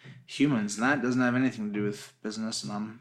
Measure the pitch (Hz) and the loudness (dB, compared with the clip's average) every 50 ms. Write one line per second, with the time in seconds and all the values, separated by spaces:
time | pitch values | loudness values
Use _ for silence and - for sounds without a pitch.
0 | - - - - - - - - 139 147 139 113 104 104 101 107 117 131 147 139 | -18 -20 -20 -18 -16 -6 0 2 4 4 4 4 2 0 0 0 2 2 2 2
1 | 120 127 127 127 127 123 120 127 131 127 117 110 107 104 101 104 104 104 104 - | 2 2 2 4 4 4 4 4 2 2 0 -2 -4 -2 -2 0 0 0 -2 -4
2 | - - - _ - 110 104 107 110 110 110 - - 104 104 104 107 107 110 117 | -8 -16 -14 _ -8 -8 -6 -4 -4 -4 -4 -4 -6 -6 -6 -6 -6 -6 -10 -8